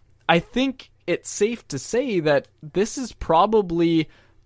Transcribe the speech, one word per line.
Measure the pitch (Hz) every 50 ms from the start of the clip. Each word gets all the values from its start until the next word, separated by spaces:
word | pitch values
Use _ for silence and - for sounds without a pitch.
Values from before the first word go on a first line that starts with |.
| _ _ _ _ _ -
I | 170 170
think | 170 - - 240 262 269 254 - - - _ _ - -
it's | 170 - - -
safe | - - 208 220 240 220 -
to | - -
say | 135 - - - 233 285 269 214 180
that | 151 151 147 139 - - _ _ -
this | 156 - 180 202 - -
is | - 262 214
probably | - - - - 165 160 185 214 220 220 202 175 165 170 170 170 170 160 151 - - _ _ _ _ _ -